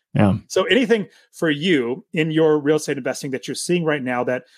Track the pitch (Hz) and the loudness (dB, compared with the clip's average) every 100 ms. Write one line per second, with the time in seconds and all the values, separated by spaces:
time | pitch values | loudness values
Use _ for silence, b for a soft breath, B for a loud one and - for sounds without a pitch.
0 | _ - 104 - - 185 190 202 220 226 | _ 2 2 2 -2 -2 2 2 4 0
1 | 185 b b - 170 147 185 151 117 131 | 0 b b -4 -2 0 0 0 0 -6
2 | - 165 160 156 160 151 143 151 156 139 | -6 -4 0 2 4 4 2 0 0 -6
3 | 127 123 147 127 - 127 - 175 156 147 | -6 -6 -6 -8 -8 -8 -2 0 0 -2
4 | 127 123 123 127 - | -2 -2 -2 -4 -6